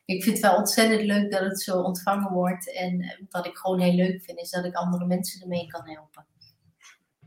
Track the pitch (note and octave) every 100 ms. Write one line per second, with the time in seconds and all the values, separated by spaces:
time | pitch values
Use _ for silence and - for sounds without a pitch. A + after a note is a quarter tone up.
0 | - F#3 A3+ - G3+ F#3+ G3+ - A3 G#3+
1 | G#3 G3+ G3+ F#3+ F#3+ - - F#3 F3+ F3+
2 | G3 G3+ G3 F3+ F3+ F#3 - F#3 F3+ F3+
3 | F3+ - G3 F3+ F3 - F#3+ F#3 F3+ F3+
4 | F#3 F#3 - E3+ - F3+ F3+ F3 F3+ F3
5 | F3+ F#3 - F#3 F3+ F3 E3 E3+ D#3+ D#3
6 | D#3 - _ _ _ _ _ _ - _
7 | _ _